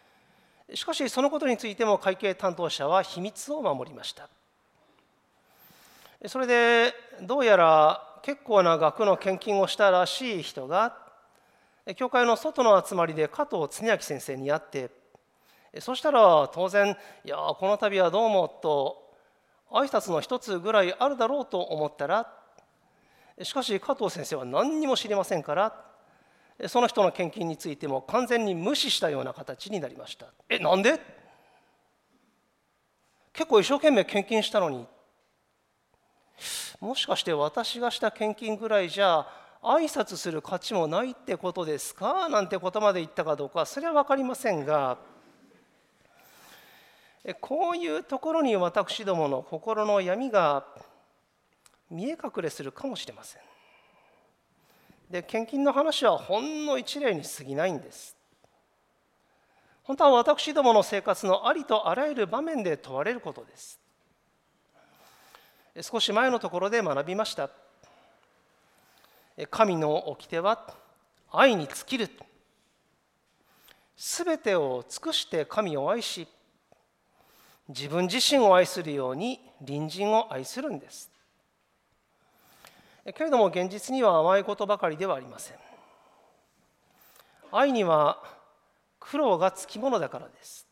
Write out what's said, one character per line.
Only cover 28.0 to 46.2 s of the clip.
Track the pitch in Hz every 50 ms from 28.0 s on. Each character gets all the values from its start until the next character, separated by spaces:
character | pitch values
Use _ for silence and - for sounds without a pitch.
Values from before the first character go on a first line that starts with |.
| -
完 | - - 233 254
全 | 233 247 233 220
に | 208 185
無 | 165 170 214 294
視 | 285 - 277
し | - -
た | - 165
よ | 147 135
う | 127
な | 131 120
形 | - 151 - 131 - - 196
に | 214 190
な | 147 123
り | 131
ま | 127 120
し | - - -
た。 | - - _ _ _ -
「え、 | - -
な | 165 151 -
ん | 190 196
で？ | 240 320 311 - - - - - _ _ _ _ _ _ _ _ _ _ _ _ _ _ _ _ _ _ _ _ _ _ _ _ _ _ _ _ _ _ _ _ _ _ _ _ _ _ _ _ _ -
結 | - 320
構 | - 254 214
一 | 185 -
生 | 269
懸 | 285 294 311 285
命 | 214 180
献 | - - 208 196
金 | - 226 220 208
し | -
た | - 214
の | 185 156
に。 | 135 123 117 - _ _ _ _ _ _ _ _ _ _ _ _ _ _ _ _ _ _ _ _ _ _ _ _ _ _ _ _ _ - - - - - - - - -
も | 180 208 262
し | - -
か | - -
し | - -
て | - 165
私 | 147 143 151 - 247 226 226 - 240
が | 240 240
し | 226 -
た | - 214
献 | - - 220 214 208
金 | - 240 220 214
ぐ | 202 226 220
ら | 220 202
い | 185 170
じ | 151 190 202
ゃ | 190 170 156 143 - - - - - _ _ -
挨 | 226 254 320 330
拶 | 294 - 294 214 - 196
す | 160 - 175
る | 160 156 -
価 | - 190 175
値 | - - 233
も | 190 165
な | 151 160 190 240
い | 254 247
っ |
て | - - - 202
こ | 165 - 185 170
と | 190 175
で | 156 151 135
す | - - -
か？」 | - 190 220 302 381 370 330
な | 277 214
ん | 196 170
て | 196 185
こ | 165 185 180
と | 214
ま | 214 208 190
で | 180
言 | 165 156
っ | -
た | - 165
か | 156 151
ど | 139 143
う | 135
か、 | - 170 151
そ | - - 277
れ | 294
は | 330 320
分 | 294 285
か | 285 277
り | 277 269
ま | 254 254
せ | - - 233
ん | 190 156 143
が、 | 143 151 147 135 131 123 - - - - _ _ _ _ _ _ _ _ _ _ _ _ _ _ _ _ _ _ _ _ _